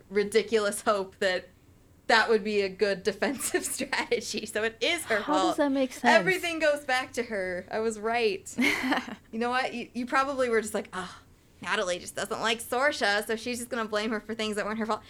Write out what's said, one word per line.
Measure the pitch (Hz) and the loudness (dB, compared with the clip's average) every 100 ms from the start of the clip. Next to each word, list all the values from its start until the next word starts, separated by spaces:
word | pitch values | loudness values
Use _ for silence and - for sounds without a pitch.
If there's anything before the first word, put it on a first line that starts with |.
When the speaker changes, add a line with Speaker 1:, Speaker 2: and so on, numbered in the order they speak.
| - | -4
Speaker 1:
ridiculous | 196 202 214 208 220 202 208 | -2 2 2 2 2 2 0
hope | 226 202 190 - | 0 0 -2 -2
that | 196 185 - - - - - - - | 0 0 -6 -20 -20 -20 -20 -6 4
that | 226 214 | 4 6
would | 214 | 2
be | 208 208 | 2 0
a | 196 | 0
good | 185 208 190 | 2 0 0
<laughs> | 208 | -2
defensive | 202 196 262 - 370 | 0 -2 -2 -2 -2
strategy. | - - - - 311 233 - - 214 | -2 -6 -4 -2 -2 -2 -2 -6 -4
So | 214 | -2
it | 226 226 | -2 0
is | 285 302 - | 0 0 0
her | 214 | 0
Speaker 2:
How | 214 | 2
does | 302 | 2
Speaker 1:
fault. | - - | 2 2
Speaker 2:
that | 285 | 2
make | 269 262 | 2 0
sense? | - 240 | 2 6
Speaker 1:
Everything | 330 302 370 349 320 | 6 6 2 0 0
goes | 311 294 | 2 2
back | 277 254 269 | 0 -2 -2
to | - | -6
her. | - 208 185 180 185 | -4 -4 -4 -4 -6
I | 220 | -2
was | 226 214 | -2 -2
right. | 220 240 220 - - - | -2 2 2 0 -4 0
Speaker 2:
<laughs> | 285 - 262 277 - - - | 0 2 0 -2 -2 -12 -10
Speaker 1:
You | 220 | -4
know | 240 | 0
what? | 254 269 | 0 -2
You, | 240 202 | -6 -8
you | 240 247 | -6 0
probably | 285 269 262 247 | 0 2 0 2
were | 226 | 2
just | 220 | 0
like, | 196 - | -4 -6
"Ah, | 185 180 - - - _ - | -8 -10 -12 -20 -20 _ -10
Natalie | 175 208 185 180 | -2 0 0 -2
just | 190 - | -4 -6
doesn't | 202 131 | -4 0
like | 214 233 | 0 0
Sorsha, | - 247 285 302 208 202 220 | -2 2 2 2 2 2 0
so | 220 | -4
she's | 247 240 | -4 -6
just | 240 | -4
gonna | 240 214 | -4 -2
blame | 208 226 | -2 0
her | 208 | -4
for | 208 | -4
things | 226 214 208 | -4 -2 -2
that | 196 | -2
weren't | 226 | -2
her | 220 | -2
fault." | 214 | -4